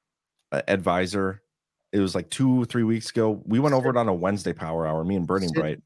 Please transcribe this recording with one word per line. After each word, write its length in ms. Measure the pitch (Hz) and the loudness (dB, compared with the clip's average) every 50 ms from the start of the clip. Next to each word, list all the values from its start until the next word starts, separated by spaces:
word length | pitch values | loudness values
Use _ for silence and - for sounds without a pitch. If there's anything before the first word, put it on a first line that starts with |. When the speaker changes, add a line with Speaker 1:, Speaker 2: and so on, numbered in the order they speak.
| _ _ _ _ _ _ _ _ _ - | _ _ _ _ _ _ _ _ _ -8
Speaker 1:
uh, 100 | - 69 - - | -6 -4 -2 0
advisor? 760 | 98 98 87 92 87 90 92 90 90 101 98 95 95 98 _ _ _ _ _ _ _ _ _ _ - | 0 0 2 2 0 0 0 0 -2 -2 -2 -2 -4 -6 _ _ _ _ _ _ _ _ _ _ 0
It 60 | 104 | 0
was, 140 | 98 95 82 | 2 2 0
like, 140 | 95 87 - | -2 -4 -4
two, 360 | - - 131 131 127 127 120 | -2 0 2 2 4 2 0
three 180 | 117 - 120 113 | 0 0 0 2
weeks 260 | 110 113 110 107 - | 2 0 0 -2 -4
ago. 320 | - 117 110 110 107 98 - | -2 0 2 2 0 -2 -2
We 140 | - 110 120 | 0 2 2
went 140 | 139 151 139 | 4 4 4
over 160 | 131 127 135 | 2 2 2
it 80 | 127 120 | 2 2
on 100 | 117 110 | 2 2
a 40 | 92 | 0
Wednesday 400 | 87 85 95 101 98 87 92 82 | 0 0 0 0 0 -2 -4 -6
Power 320 | - 87 80 82 82 82 | -6 -6 -6 -4 -2 -2
Hour, 180 | 78 78 80 80 | -2 -2 -2 -2
me 100 | 90 98 | 0 0
and 120 | 95 87 78 | 0 0 0
Burning 220 | 90 98 95 87 | 0 0 0 -2
Speaker 2:
Sid-, 100 | 78 80 | -2 -2
Speaker 1:
Bright. 220 | 78 78 73 - - | -2 -2 -4 -6 -10